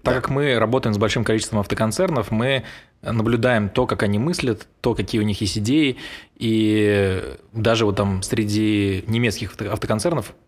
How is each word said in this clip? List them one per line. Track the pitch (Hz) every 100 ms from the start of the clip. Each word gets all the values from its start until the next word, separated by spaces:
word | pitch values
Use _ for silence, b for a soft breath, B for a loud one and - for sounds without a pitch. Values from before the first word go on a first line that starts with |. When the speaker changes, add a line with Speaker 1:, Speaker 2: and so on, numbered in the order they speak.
Speaker 1:
Так | - 127
Speaker 2:
Да. |
Speaker 1:
как | -
мы | 139 147 117
работаем | 107 127 120
с | 104
большим | 110 123
количеством | 107 110 - 107
автоконцернов, | 98 - 110 - 185 139 101
мы | 110 127 135 B B B _
наблюдаем | - 113 110 120 123 113 101
то, | 127 127
как | 98
они | 104 104
мыслят, | 147 180 127 104 - _
то, | 127 110
какие | 98 113
у |
них | 107 98
есть | 104 110
идеи, | 104 151 143 120 B B B -
и | 117 110 107 107 104 101 95 95 67 - -
даже | 113 110 113 107
вот | 101
там | 101 95
среди | - 117 104 104 107 104 98 92 -
немецких | 113 120 - 98
авто-, | - 104
автоконцернов | 113 - 110 170 151 - -